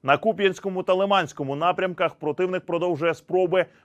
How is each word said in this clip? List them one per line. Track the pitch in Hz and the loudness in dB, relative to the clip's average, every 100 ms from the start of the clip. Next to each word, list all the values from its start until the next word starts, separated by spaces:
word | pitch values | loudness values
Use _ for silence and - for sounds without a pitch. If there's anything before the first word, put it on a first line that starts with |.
На | 135 147 | 2 2
Куп'янському | 220 190 196 180 196 185 | 2 0 0 0 -6 -6
та | 185 | 0
Лиманському | 185 196 196 156 - 139 143 | 0 4 2 2 -6 -6 -2
напрямках | 170 175 185 170 165 | 0 0 -2 -2 -4
противник | - 156 147 185 185 - | -2 -6 -2 -2 -2 -4
продовжує | 170 180 156 170 | -2 -2 0 -2
спроби | 160 _ 180 185 185 170 _ | -2 _ 0 2 2 0 _